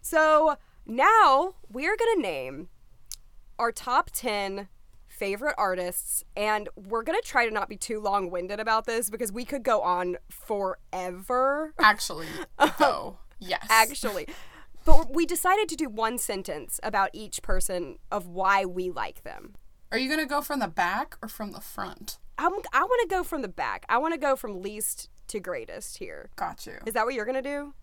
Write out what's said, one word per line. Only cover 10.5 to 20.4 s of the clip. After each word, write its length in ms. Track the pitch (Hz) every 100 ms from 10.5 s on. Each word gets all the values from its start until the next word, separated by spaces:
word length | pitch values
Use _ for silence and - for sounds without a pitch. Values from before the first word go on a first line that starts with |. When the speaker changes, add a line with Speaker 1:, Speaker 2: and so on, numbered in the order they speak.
| 208 190 - - 180 185 180 196 247 269 285 311 -
Speaker 2:
Actually, 480 | 269 208 - 160 160 - 349
Speaker 1:
<laughs> 280 | - - -
Speaker 2:
though, 400 | 294 - - - - -
yes. 260 | 180 - 220
Speaker 1:
Actually. 580 | 220 226 285 240 190 151 330 - - - -
But 300 | - 311 320
we 140 | 285 330
decided 420 | 349 370 403 427
to 60 | 311
do 140 | 294
one 280 | 214 226 247
sentence 640 | - 196 190 151 - -
about 300 | 214 202 196
each 300 | 214 214 -
person 540 | - 190 - 185 151 - -
of 140 | 208 180
why 400 | 175 190 196 190
we 240 | 180 185
like 320 | 180 - -
them. 300 | - 50 - - - - -
Speaker 2:
Are 60 | 220
you 100 | 262
gonna 160 | 311 294
go 160 | 294